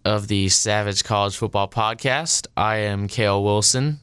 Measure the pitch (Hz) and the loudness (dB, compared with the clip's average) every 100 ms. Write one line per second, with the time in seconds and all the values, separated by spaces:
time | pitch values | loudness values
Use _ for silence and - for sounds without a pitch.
0 | 104 104 104 101 95 - 107 104 101 95 | -2 -2 0 0 2 2 2 0 0 -2
1 | - 107 101 - 107 101 98 117 110 113 | 0 0 0 -2 -4 -2 -2 -2 -2 -2
2 | 135 135 165 - - - 107 107 104 101 | -2 -2 -2 -4 -4 -2 0 0 -2 -2
3 | 101 - 104 101 101 104 107 127 147 147 | -4 0 2 2 2 2 2 2 0 -4